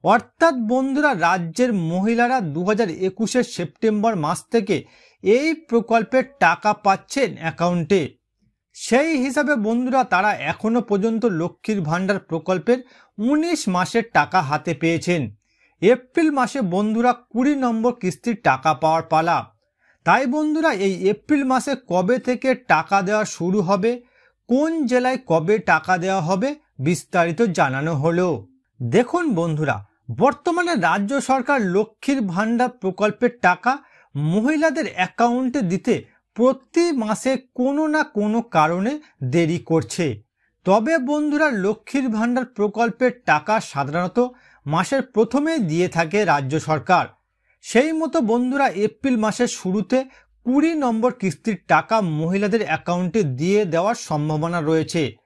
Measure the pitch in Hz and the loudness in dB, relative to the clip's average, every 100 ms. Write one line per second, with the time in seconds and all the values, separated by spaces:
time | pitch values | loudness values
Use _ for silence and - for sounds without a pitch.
0 | 160 220 - _ 330 262 214 254 269 269 | 4 2 0 _ 2 2 0 0 0 0
1 | 294 226 170 185 165 160 247 208 160 175 | 0 2 2 0 -2 0 0 0 -2 -2
2 | 202 233 240 254 180 143 180 214 220 156 | 0 2 2 0 -2 -4 -2 0 0 -2
3 | 185 185 226 247 240 - 175 _ 220 214 | -4 -2 -2 0 -2 -4 -8 _ 0 2
4 | 226 208 151 180 - 233 196 170 - _ | 0 0 -2 -4 -2 -2 0 -4 -4 _
5 | _ _ 185 233 302 320 - 233 226 226 | _ _ 2 2 2 -4 -2 -2 2 0
6 | 220 262 254 _ 170 170 214 208 202 190 | 2 -2 -2 _ 2 2 0 0 0 0
7 | - - 233 151 165 - 170 175 160 196 | -2 -2 -2 -2 -10 -2 0 0 0 0
8 | 131 _ _ _ _ _ _ - - 233 | 0 _ _ _ _ _ _ -16 0 2
9 | 311 302 262 254 285 285 208 233 254 262 | 2 0 0 0 0 0 0 -2 0 0
10 | 247 - 208 170 139 175 214 240 - 202 | 2 2 2 0 -4 -4 -2 -2 0 -2
11 | 220 226 233 165 170 - - 208 151 175 | 0 0 -2 -2 -4 -6 -4 -4 -2 -2
12 | 190 196 - 160 - 185 156 254 254 _ | 0 -2 -2 -6 -2 -2 0 0 -2 _
13 | _ - 220 302 330 339 - 180 180 233 | _ -6 0 0 0 -2 -2 -2 0 -2
14 | 226 156 147 185 143 151 170 165 165 165 | 0 0 2 0 0 -4 -2 -2 0 0
15 | 165 175 117 101 _ _ _ _ 185 247 | 0 -2 -2 -10 _ _ _ _ 2 2
16 | - - 320 285 247 277 190 180 208 220 | 0 0 2 2 -2 -2 -2 0 0 0
17 | 247 240 _ 220 269 285 247 226 240 247 | 0 0 _ -2 0 0 -2 0 -2 -2
18 | 180 - - 214 156 131 160 156 160 160 | -4 -4 -6 -2 0 2 0 0 2 0
19 | 156 156 165 151 110 _ _ _ _ _ | 2 0 2 0 -4 _ _ _ _ _
20 | - 202 269 294 302 302 294 208 196 180 | 2 2 2 -2 -2 0 0 0 -2 0
21 | 185 208 - 294 269 254 247 277 _ 175 | 0 -2 0 0 2 -2 -2 -6 _ -2
22 | 185 247 - 247 262 254 - 156 165 196 | 2 0 0 -2 0 -2 2 2 4 0
23 | 190 214 208 - 170 202 175 196 220 240 | 2 -2 -2 -4 -2 0 0 0 0 -4
24 | _ _ _ _ _ 247 311 330 262 247 | _ _ _ _ _ 0 0 0 0 0
25 | 254 254 - 165 160 214 - 160 - 185 | 0 -2 0 0 2 0 2 0 2 -2
26 | 180 190 160 190 262 294 _ - 135 170 | 0 -2 0 -2 -2 -6 _ -6 -2 -2
27 | - 180 170 165 233 170 147 131 156 151 | -2 0 0 2 0 2 0 0 -2 -2
28 | 156 170 180 135 - _ _ _ 120 165 | 0 2 0 -2 -8 _ _ _ 0 2
29 | 240 349 330 180 170 151 151 107 101 _ | 2 0 0 0 0 -2 -2 -4 -6 _
30 | - 110 151 - - 339 349 320 170 185 | -12 0 0 0 -4 -2 0 0 0 0
31 | 202 277 - 262 247 277 196 180 214 _ | 0 -2 0 -2 2 0 2 0 -2 _
32 | - 277 202 175 220 233 247 247 190 185 | -4 -2 -2 -2 -2 0 -2 -2 -6 -2
33 | 208 208 247 - 180 180 240 285 _ _ | -2 0 -2 2 2 2 0 -4 _ _
34 | _ 139 151 185 240 311 320 311 220 175 | _ -6 -2 0 0 2 0 0 -6 -4
35 | 185 - 233 240 262 277 190 185 - 180 | -4 0 0 2 -2 -2 -2 -2 -2 -2
36 | - _ _ - 247 262 _ - 349 277 | -4 _ _ 0 2 2 _ 0 2 0
37 | 214 214 262 262 _ - 254 277 311 302 | -2 -2 -2 -4 _ -4 -2 0 0 0
38 | 302 208 208 226 233 165 156 175 208 302 | -2 -2 0 -2 0 2 2 2 -2 -4
39 | - _ 131 151 165 170 - 160 - - | -10 _ -2 0 0 -2 0 -2 0 -4
40 | 165 104 _ _ _ _ - 202 226 330 | -4 -4 _ _ _ _ 2 2 4 0
41 | 247 302 302 294 302 220 185 214 - 277 | 0 -2 0 0 0 0 -2 -4 -4 -4
42 | 262 220 233 247 254 - 208 208 233 - | -2 -2 0 -2 -4 -2 -2 0 -2 0
43 | 254 247 - 151 147 214 - 139 143 156 | -2 -2 0 0 2 -2 -2 -6 -4 -2
44 | 180 240 247 247 _ _ 139 160 185 269 | -2 -2 -2 -4 _ _ -4 -2 0 -2
45 | 262 208 226 269 302 320 185 160 175 165 | -2 0 0 2 0 0 -2 0 0 0
46 | 165 202 202 147 135 151 - 156 - 180 | 0 0 2 0 0 -4 -2 -4 2 2
47 | 131 _ _ _ _ _ - 226 302 320 | 2 _ _ _ _ _ -2 2 2 0
48 | 320 330 226 233 247 277 269 175 214 - | -2 0 0 0 0 0 0 0 -4 -2
49 | 269 247 214 196 247 - 185 196 190 254 | -2 0 0 0 -2 -2 -4 -4 0 -2
50 | 262 - _ _ - 269 320 320 262 220 | -2 -14 _ _ -2 2 2 0 -2 0
51 | 247 247 190 - - 196 _ 196 220 220 | -2 0 -4 -4 -6 -6 _ 2 2 0
52 | 185 151 160 196 208 220 202 156 - 175 | 0 -2 -2 -2 0 -2 -2 -4 -2 -2
53 | 180 220 165 123 165 208 202 160 190 233 | 0 0 -2 -2 0 0 2 0 0 -4
54 | - 156 151 156 165 170 151 160 156 170 | -4 -4 -2 -2 -2 -2 0 0 0 -2
55 | 135 101 | -4 -6